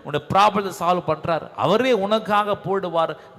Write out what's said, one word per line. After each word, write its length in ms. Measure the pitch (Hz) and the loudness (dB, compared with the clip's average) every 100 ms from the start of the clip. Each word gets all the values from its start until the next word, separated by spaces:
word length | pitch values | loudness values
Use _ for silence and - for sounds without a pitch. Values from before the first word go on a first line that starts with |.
உன்னுடைய 220 | 147 143 - | -6 -6 0
ப்ராப்ளத்தை 480 | 190 208 202 196 170 | 4 4 2 -4 -4
சால்வ் 200 | 175 180 170 | 0 0 0
பண்றார். 440 | 156 170 160 - - | -4 -2 -4 -4 -2
அவரே 360 | 143 214 254 | 2 2 2
உனக்காக 640 | 226 196 220 202 208 208 202 | 2 2 -2 0 0 0 -2
போடுவார். 520 | - 196 180 165 160 151 - | -2 -4 -2 -2 -2 -4 -14